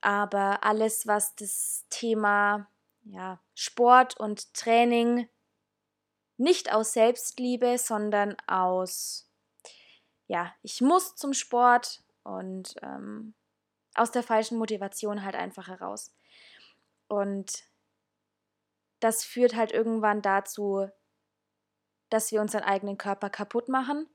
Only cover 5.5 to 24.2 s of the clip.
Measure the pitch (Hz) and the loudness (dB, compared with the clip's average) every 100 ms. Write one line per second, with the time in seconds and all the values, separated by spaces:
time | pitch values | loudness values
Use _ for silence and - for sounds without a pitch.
5.5 | _ _ _ _ _ _ _ _ _ 269 | _ _ _ _ _ _ _ _ _ 2
6.5 | 359 - 220 220 - 226 240 - - 247 | 2 2 0 0 4 4 4 -4 -6 -4
7.5 | 247 247 247 - 214 208 208 202 196 - | 0 0 0 -2 -2 0 0 0 -4 -4
8.5 | 185 185 185 185 - - - - _ _ | 0 2 0 -2 -6 -10 -10 -14 _ _
9.5 | _ - - _ _ _ _ _ 175 175 | _ -20 -20 _ _ _ _ _ -6 -6
10.5 | - 214 - 254 359 370 - 285 269 - | -10 -14 0 4 4 2 -8 -6 -6 -2
11.5 | 240 247 240 247 - _ _ - 190 185 | 4 6 6 2 -12 _ _ -12 -10 -10
12.5 | 92 92 - - 69 208 214 220 - _ | -12 -12 -14 -14 -12 -12 -14 -16 -20 _
13.5 | _ _ _ _ - 233 247 233 226 220 | _ _ _ _ 0 0 0 0 -2 0
14.5 | 233 220 214 196 - 214 208 196 190 180 | -4 -4 -6 -8 -8 -8 -6 -8 -8 -8
15.5 | 190 185 185 185 208 - _ _ - - | -10 -18 -12 -10 -12 -14 _ _ -20 -20
16.5 | - - _ _ _ _ 208 202 196 190 | -20 -20 _ _ _ _ -4 -2 -4 -8
17.5 | - _ _ _ _ _ _ _ _ _ | -12 _ _ _ _ _ _ _ _ _
18.5 | _ _ _ _ _ 233 226 - - 247 | _ _ _ _ _ 0 0 -6 2 2
19.5 | 226 226 - 226 226 214 208 202 196 196 | 2 -2 0 0 0 0 0 0 0 -2
20.5 | - 202 196 196 _ _ _ _ _ _ | -6 -4 -2 -4 _ _ _ _ _ _
21.5 | _ _ _ _ _ _ 220 214 214 214 | _ _ _ _ _ _ -2 0 -2 -2
22.5 | 214 - 196 202 202 208 196 202 - 208 | -2 -2 -2 -4 -8 -8 -6 -6 -8 -6
23.5 | 233 240 262 254 294 311 _ | -6 -2 -2 -2 -6 -8 _